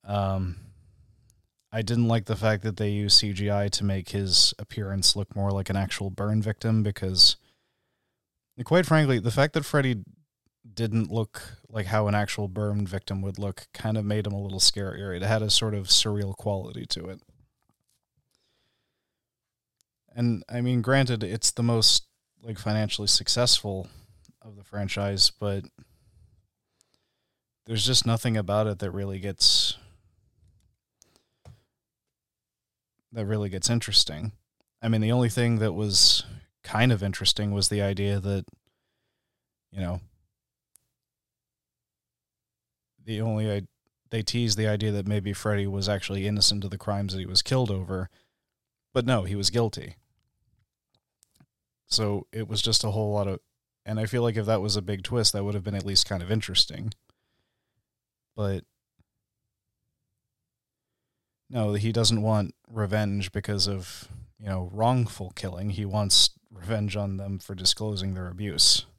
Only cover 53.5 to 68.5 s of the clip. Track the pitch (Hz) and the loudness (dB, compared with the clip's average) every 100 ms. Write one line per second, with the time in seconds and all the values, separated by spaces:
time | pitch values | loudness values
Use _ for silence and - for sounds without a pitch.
53.5 | _ _ _ - 110 110 127 120 110 104 | _ _ _ -8 -4 -2 0 0 0 2
54.5 | 110 104 101 95 98 92 123 107 101 101 | 2 2 -2 -2 -6 -4 2 2 2 -4
55.5 | 104 95 101 95 98 - 95 87 110 104 | -4 -4 -6 0 2 2 -2 -2 -2 0
56.5 | 92 - - 110 - _ _ _ _ _ | 2 2 0 -8 -10 _ _ _ _ _
57.5 | _ _ _ _ _ _ _ _ - 104 | _ _ _ _ _ _ _ _ -6 -4
58.5 | 95 - _ _ _ _ _ _ _ _ | -4 -8 _ _ _ _ _ _ _ _
59.5 | _ _ _ _ _ _ _ _ _ _ | _ _ _ _ _ _ _ _ _ _
60.5 | _ _ _ _ _ _ _ _ _ _ | _ _ _ _ _ _ _ _ _ _
61.5 | 123 107 101 110 113 110 113 110 107 98 | -2 0 0 0 2 2 2 2 0 0
62.5 | - _ 113 104 107 104 101 95 104 98 | -8 _ -6 -2 0 0 -2 -4 -6 -4
63.5 | 104 98 98 90 - - - - _ 104 | -2 -2 -4 -8 -16 -16 -18 -20 _ -6
64.5 | 95 90 98 117 127 117 - 92 - 95 | -6 -6 0 2 2 0 -4 -12 -10 -10
65.5 | 87 104 92 101 104 101 98 - - _ | -6 -6 -4 -2 -2 4 6 6 2 _
66.5 | 104 87 110 104 104 101 95 98 98 - | -16 -4 -2 -2 -2 -4 -6 -6 -8 -8
67.5 | 98 92 - 107 101 98 92 87 92 104 | -4 -2 -2 -4 -4 -4 -6 -8 -8 -6